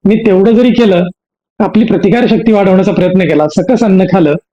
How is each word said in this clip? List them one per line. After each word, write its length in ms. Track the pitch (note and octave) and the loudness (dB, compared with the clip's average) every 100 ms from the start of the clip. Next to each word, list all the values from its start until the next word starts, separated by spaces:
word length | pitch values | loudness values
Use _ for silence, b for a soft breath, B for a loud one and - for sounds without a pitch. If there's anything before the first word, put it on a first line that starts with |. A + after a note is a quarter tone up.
मी 200 | F#3+ A3 | 0 0
तेवढं 260 | A3+ F#3 G3 | 0 0 2
जरी 180 | A#3 B3 | 2 2
केलं, 340 | A#3 A3+ F3 F3+ - _ _ _ _ | 0 0 0 -2 -10 _ _ _ _
आपली 260 | G3+ G#3+ | -2 -2
प्रतिकारशक्ती 640 | - - G3+ A#3+ A3+ A3+ A3+ | 0 -2 0 0 0 0 0
वाढवण्याचा 400 | G#3 F#3+ F#3 F#3+ | 0 2 0 0
प्रयत्न 300 | E3+ F3+ F#3+ | -2 0 0
केला, 260 | E3 D3+ D3+ | 0 0 -2
सकस 280 | - C#4 A#3 | -2 -2 0
अन्न 200 | A3+ F#3+ | 2 0
खाल्लं 320 | F#3 F#3+ D3+ D#3 _ | 0 0 0 -2 _